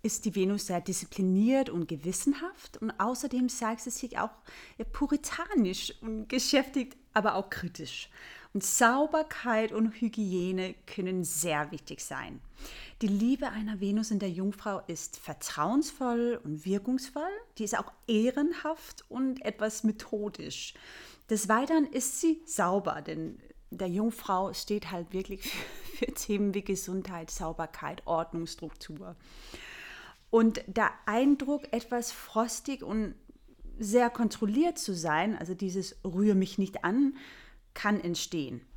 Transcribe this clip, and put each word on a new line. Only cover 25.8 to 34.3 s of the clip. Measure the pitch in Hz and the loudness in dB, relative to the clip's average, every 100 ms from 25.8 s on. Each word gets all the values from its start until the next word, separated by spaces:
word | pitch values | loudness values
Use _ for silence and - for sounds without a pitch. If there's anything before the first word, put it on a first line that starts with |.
| - - | -10 -4
für, | - | -2
für | |
Themen | - - 202 202 | -2 0 2 2
wie | 196 | 2
Gesundheit, | 196 190 - 190 185 175 160 | 0 -2 -2 -4 -4 -8 -8
Sauberkeit, | - 160 165 160 - 147 180 - | -6 -4 -4 -6 -6 -8 -8 -2
Ordnung, | 165 165 170 165 | 0 0 -4 -6
Struktur. | - 156 - - 160 185 - - - - - - - - - - - - | -8 -12 -12 -14 -12 -14 -16 -20 -20 -16 -16 -14 -16 -16 -16 -18 -20 4
Und | 226 226 220 - | 6 6 4 -2
der | 220 208 - - | 2 2 0 0
Eindruck, | 220 277 277 262 294 - | 4 6 6 4 -2 0
etwas | 233 - 240 233 | -4 -2 -2 -4
frostig | - - 220 233 - - 269 | -8 -4 0 0 -2 -6 -6
und | - 220 202 - - - - - - - | -2 -2 -2 -6 -18 -20 -20 -16 -12 -6
sehr | 208 240 240 | 2 4 4
kontrolliert | 240 220 | 4 0